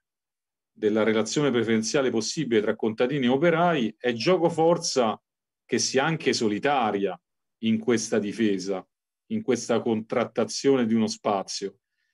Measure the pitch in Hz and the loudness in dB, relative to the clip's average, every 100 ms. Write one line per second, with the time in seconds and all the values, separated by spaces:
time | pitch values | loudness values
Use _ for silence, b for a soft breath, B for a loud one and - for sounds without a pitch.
0 | _ _ _ _ _ _ _ _ 107 110 | _ _ _ _ _ _ _ _ 0 2
1 | 107 110 110 - 147 120 110 113 110 151 | 2 2 0 0 0 0 2 0 0 0
2 | 131 113 110 - 131 113 107 110 117 110 | 0 0 -4 -6 0 2 2 -2 -4 0
3 | 123 147 120 135 170 165 175 160 110 - | -2 0 0 2 2 2 2 2 -2 -2
4 | 123 120 131 185 170 165 160 170 160 135 | -4 -2 0 2 2 2 2 2 0 0
5 | 113 101 _ _ _ _ _ 120 - 127 | 0 -2 _ _ _ _ _ -2 0 0
6 | 147 156 139 110 113 104 135 143 113 101 | 0 0 0 0 0 0 0 0 0 0
7 | 98 90 _ _ _ _ 113 110 110 113 | -2 -6 _ _ _ _ -2 0 2 0
8 | - 113 101 98 110 98 92 95 - _ | 0 -2 -2 -2 0 0 -4 -8 -8 _
9 | _ _ _ 110 - 117 - 113 120 110 | _ _ _ -8 -2 -4 0 -2 0 -2
10 | 107 123 113 - 113 - 139 135 113 113 | -2 -4 -2 -4 -4 -2 2 2 2 0
11 | 107 - - 98 95 - 98 - _ _ | 0 -2 -2 -2 -4 -8 -10 -12 _ _
12 | _ | _